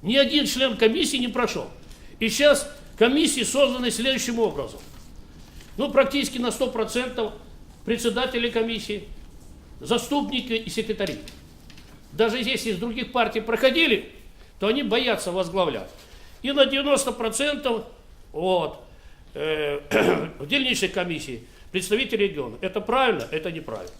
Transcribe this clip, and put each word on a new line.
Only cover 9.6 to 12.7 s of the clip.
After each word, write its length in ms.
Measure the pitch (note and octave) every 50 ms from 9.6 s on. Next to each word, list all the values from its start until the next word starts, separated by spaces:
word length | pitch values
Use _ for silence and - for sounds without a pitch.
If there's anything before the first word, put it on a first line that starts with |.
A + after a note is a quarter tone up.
| - - - -
заступники 720 | - - A#3+ A#3 - - C#4+ C#4+ A#3+ G3 A#3 B3+ - - A3+
и 160 | A3+ A3 -
секретари. 500 | - A3+ G#3+ G#3+ G#3+ - G3+ F#3 C3 G#2 - - - - - - - - - - - - - - - - - - -
Даже 240 | C#3+ A3 A#3 G#3 C4
если 320 | A#3 A#3 C4 - - A3+